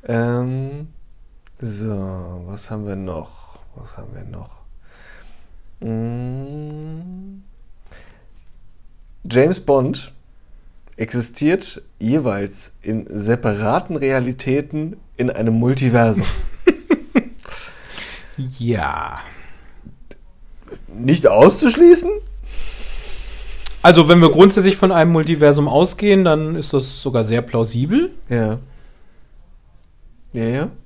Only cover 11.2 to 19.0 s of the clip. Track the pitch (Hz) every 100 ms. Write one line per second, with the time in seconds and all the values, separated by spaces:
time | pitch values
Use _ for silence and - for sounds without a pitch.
11.2 | 117 - 147 185 - - - - 110 147
12.2 | 123 101 101 - - - - 110 - 104
13.2 | 101 120 117 104 107 143 - 156 135 135
14.2 | 123 127 - 135 147 151 156 208 - -
15.2 | 123 - 113 113 120 135 131 120 117 104
16.2 | - - - - - - - 330 - -
17.2 | - - - - - - - - - -
18.2 | - - 131 131 117 110 71 76